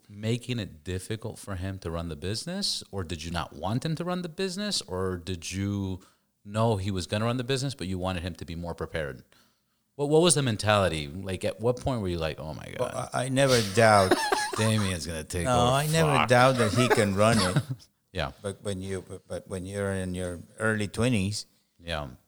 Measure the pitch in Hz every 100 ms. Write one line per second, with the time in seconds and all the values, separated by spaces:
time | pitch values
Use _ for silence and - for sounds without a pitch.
0 | - 101 110 120 123 120 87 80 - 92
1 | - 110 110 - - 92 95 95 87 82
2 | 85 73 90 110 - 190 202 - - 98
3 | 90 82 80 80 - 69 87 120 160 156
4 | 175 180 175 156 190 180 208 - - 92
5 | 95 92 87 90 - 92 98 101 95 92
6 | - _ _ _ 104 107 117 104 95 95
7 | 82 104 113 127 123 135 139 117 90 92
8 | 90 90 90 82 - 85 85 82 80 82
9 | 71 67 - _ _ _ _ _ _ -
10 | 139 156 175 151 135 107 101 104 92 80
11 | 71 85 98 92 101 - 113 123 147 123
12 | 95 85 80 - 78 64 50 50 123 -
13 | 131 131 127 131 139 123 104 95 113 104
14 | 92 - - - - - 110 110 98 90
15 | 80 80 78 90 85 123 120 135 151 160
16 | 156 151 151 123 127 127 110 107 123 120
17 | 104 98 107 113 92 98 - 131 - _
18 | _ 90 69 - 101 95 - 95 95 95
19 | 90 92 - 90 - 95 90 101 98 95
20 | 92 90 90 85 - - 110 107 101 -
21 | 120 117 95 104 - _ _ _ 85 80
22 | 69 62